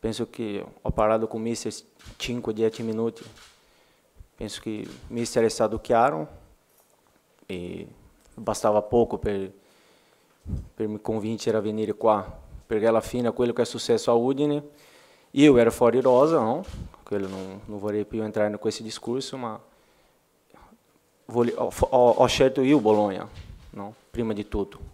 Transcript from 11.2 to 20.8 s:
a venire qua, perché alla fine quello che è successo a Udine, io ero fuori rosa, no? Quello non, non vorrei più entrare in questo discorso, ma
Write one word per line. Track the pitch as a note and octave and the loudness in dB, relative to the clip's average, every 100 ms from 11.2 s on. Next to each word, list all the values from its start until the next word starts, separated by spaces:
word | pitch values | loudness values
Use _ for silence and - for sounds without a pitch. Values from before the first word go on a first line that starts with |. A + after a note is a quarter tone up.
| G#2+ A2 - A2 | -4 -4 -2 0
a | |
venire | G#2 G#2+ G#2+ | -2 -4 -4
qua, | G#2 A#2 G#2+ F#2 - - - _ | 0 4 2 0 -14 -18 -20 _
perché | A2 A2+ | 0 2
alla | A2+ | 2
fine | - B2 A#2+ | 0 -2 -2
quello | G#2+ B2 | 0 0
che | A#2 | 0
è | A#2 | -2
successo | A2+ - A2+ - | -2 0 0 4
a | |
Udine, | A#2 B2 C3+ D3 D3 D3 _ _ - _ _ _ | 2 2 0 0 -2 -6 _ _ -20 _ _ _
io | C3+ D3 B2+ | 6 8 8
ero | A2+ | 6
fuori | - A#2+ A#2 | 6 4 4
rosa, | C3 B2 D3+ E3 | 4 6 6 4
no? | A2 C#3 G3 - - - | 0 -2 -6 -14 -14 -18
Quello | - G#2 F#2+ | -8 -6 -6
non, | F#2+ F#2+ F#2+ G#2+ | -8 -12 -14 -14
non | G#2 | -8
vorrei | G#2 G#2 G2+ | -4 -4 -4
più | A2+ | -6
entrare | A2 G#2+ G#2+ | -4 -2 -2
in | G#2 | -2
questo | A2+ G#2 | -6 -6
discorso, | A2 - - B2 C3+ C3+ | -12 -12 -8 -6 -6 -10
ma | A#2+ A2 _ _ _ _ _ _ _ _ _ - - _ | -10 -12 _ _ _ _ _ _ _ _ _ -20 -20 _